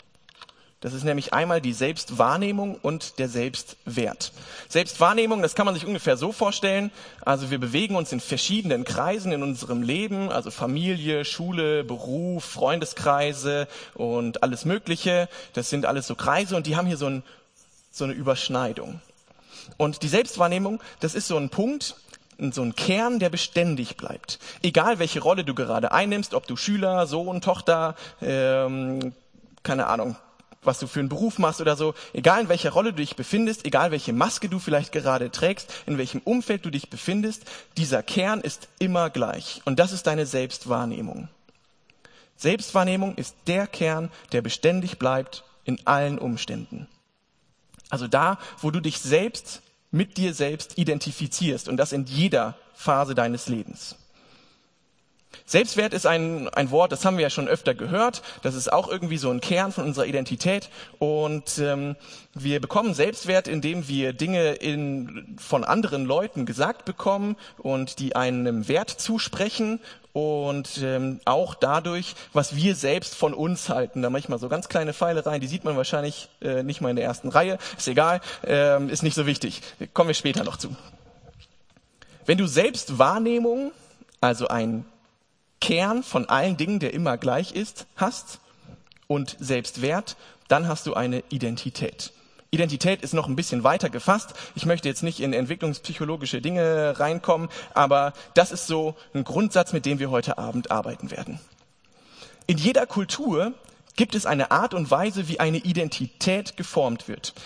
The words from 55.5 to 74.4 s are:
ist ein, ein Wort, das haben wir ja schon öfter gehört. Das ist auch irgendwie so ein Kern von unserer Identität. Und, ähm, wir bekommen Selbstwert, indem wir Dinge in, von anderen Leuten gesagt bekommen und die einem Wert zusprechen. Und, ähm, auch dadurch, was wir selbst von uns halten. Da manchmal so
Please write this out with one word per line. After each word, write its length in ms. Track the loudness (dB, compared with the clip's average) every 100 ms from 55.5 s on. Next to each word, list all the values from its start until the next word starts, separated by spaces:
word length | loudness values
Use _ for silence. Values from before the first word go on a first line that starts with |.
| 4 4 0 0
ist 120 | 2 2
ein, 420 | 2 0 -4 -4
ein 240 | -2 2
Wort, 180 | 4 4
das 140 | 2
haben 140 | 0 2
wir 40 |
ja 80 | 0
schon 160 | 0 0
öfter 280 | 0 0
gehört. 480 | -2 0 2 0 0 -12 -6
Das 140 | -4 -2
ist 160 | 2
auch 160 | 2 2
irgendwie 300 | -2 -2 -2
so 120 | 0
ein 100 | -2
Kern 300 | 0 0 0
von 140 | -2
unserer 220 | -2 0 0
Identität. 640 | 0 -2 -2 0 0 -4 -18 -14 -2
Und, 600 | 0 2 0 -2 -4 -2
ähm, 360 | 0 0 -2 -6 -12 -20 -18
wir 260 | -6 -2 -2
bekommen 340 | 0 2 2
Selbstwert, 520 | 2 2 0 2 2 2
indem 400 | -2 -2 -2 -2
wir 260 | 0 0
Dinge 420 | -2 0 2 2
in, 800 | 2 -2 -2 -2 -4 -6 -10 -14 -12
von 240 | 0 0
anderen 420 | 4 2 2 0
Leuten 420 | 0 0 0 -2 -2
gesagt 380 | 0 0 -2
bekommen 520 | -8 -4 0 0 0 -4 -10 -8
und 420 | -2 -2 -2 -4
die 160 | -2 0
einem 500 | 2 2 0 0 2
Wert 240 | 0 0
zusprechen. 880 | -6 -2 -2 -2 -2 -2 0 -2 -4 -8 -20 -8
Und, 640 | -2 0 0 0 -2 -4 -4
ähm, 380 | -2 0 -2 -2 2
auch 280 | 2 2
dadurch, 600 | 0 2 2 0 -4 -6 -12 -2
was 240 | 0 0 2
wir 180 | 2
selbst 400 | 2 2 0 -2
von 200 | 0 0
uns 340 | 0 -2 -2 -2
halten. 320 | -2 -2 0
Da 80 | 0
manchmal 280 | 0 -2
so 100 | -4